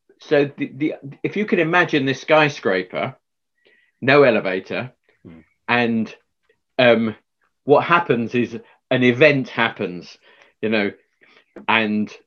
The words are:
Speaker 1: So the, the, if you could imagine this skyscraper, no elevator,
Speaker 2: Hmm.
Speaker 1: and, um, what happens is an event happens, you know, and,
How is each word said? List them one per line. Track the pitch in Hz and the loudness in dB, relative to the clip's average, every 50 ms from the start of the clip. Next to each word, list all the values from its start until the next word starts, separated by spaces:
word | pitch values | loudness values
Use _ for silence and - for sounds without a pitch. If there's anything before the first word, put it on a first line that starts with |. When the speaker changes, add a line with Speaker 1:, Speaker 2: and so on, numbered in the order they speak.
| _ _ _ _ | _ _ _ _
Speaker 1:
So | - - 156 143 147 139 - - | -6 0 0 2 0 0 -4 -10
the, | 143 - - | -12 -10 -8
the, | 131 156 151 - - - 139 139 _ - | -6 -6 -6 -6 -8 -14 -18 -18 _ -10
if | 151 - 196 | -8 -4 -4
you | 208 | -4
could | 208 233 180 | -2 0 0
imagine | 165 160 175 180 170 - - 147 131 | 0 0 2 0 0 0 0 -2 -2
this | 135 131 - | -2 -4 -4
skyscraper, | - - 156 156 151 147 139 - - 117 95 92 90 - - 76 90 131 131 _ _ _ _ _ _ _ _ _ _ _ _ _ _ _ _ - - | -2 2 2 4 4 2 0 -4 -4 -2 -2 -2 -4 -6 -8 -8 -8 -8 -8 _ _ _ _ _ _ _ _ _ _ _ _ _ _ _ _ -8 -2
no | 127 139 147 139 | 2 4 6 6
elevator, | 127 113 104 82 95 92 95 95 - 98 87 123 131 _ _ _ _ _ _ _ | 6 4 2 0 -2 -6 -6 -6 -8 -8 -8 -8 -10 _ _ _ _ _ _ _
Speaker 2:
Hmm. | 92 82 80 - _ _ _ _ - | -20 -20 -20 -20 _ _ _ _ -4
Speaker 1:
and, | 120 120 120 117 117 113 110 - - - _ _ _ _ _ _ _ _ _ _ _ - | -2 0 0 0 -2 -2 -4 -6 -8 -20 _ _ _ _ _ _ _ _ _ _ _ 2
um, | 127 120 117 110 113 110 104 - _ _ _ _ _ _ _ _ - | 4 4 4 4 2 -4 -6 -8 _ _ _ _ _ _ _ _ 0
what | 127 143 139 123 | 2 2 2 4
happens | - 170 175 175 - 135 120 117 107 - | 2 0 0 2 0 -2 -2 -2 -4 -2
is | 123 117 98 113 110 - _ _ _ _ - | -4 -4 -4 -6 -14 -16 _ _ _ _ -4
an | 131 131 123 | -2 2 2
event | 123 120 120 156 151 143 135 127 - | 2 4 4 4 4 4 2 -4 -6
happens, | - - 117 113 - - 107 87 90 87 78 - - _ _ _ _ _ _ _ _ - | -4 -2 -2 -2 -2 -4 -8 -8 -8 -12 -16 -18 -20 _ _ _ _ _ _ _ _ -10
you | - 110 | -6 -4
know, | 110 110 101 101 - _ _ _ _ _ _ _ _ _ _ _ _ - - - | -2 -2 -2 -4 -6 _ _ _ _ _ _ _ _ _ _ _ _ -16 -4 -2
and, | 110 113 110 107 107 107 104 101 - - _ | 0 0 0 0 -2 -2 -4 -4 -8 -18 _